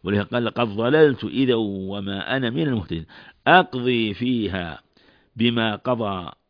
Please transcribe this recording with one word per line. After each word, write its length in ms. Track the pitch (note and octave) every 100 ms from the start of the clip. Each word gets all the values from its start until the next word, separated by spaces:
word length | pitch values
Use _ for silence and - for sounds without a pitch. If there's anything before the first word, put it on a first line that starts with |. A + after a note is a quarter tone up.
ولهذا 200 | E2+ G2+
قال: 220 | G2+ A#2+ A#2
"لقد 220 | - A#2+
ضللت 560 | G2+ A#2 D3+ D3+ B2
إذا 320 | G#2+ G#2 C3 A#2
وما 800 | G#2+ G2 F#2+ G2+ G2 G2 - C3+
أنا 120 | A#2+
من 180 | C3 D#3
المهتدين، 380 | A#2 E2 E2 D#2 - - _ -
أقضي 680 | E3 C#3 B2+ B2 A#2+ A2
فيها 680 | G2 B2 B2 G2+ F#2 E2+ D2 _ _ _ _ _ -
بما 400 | A#2 A#2 A2+ G#2
قضى 560 | B2+ A#2+ G#2+ F#2+ F2 -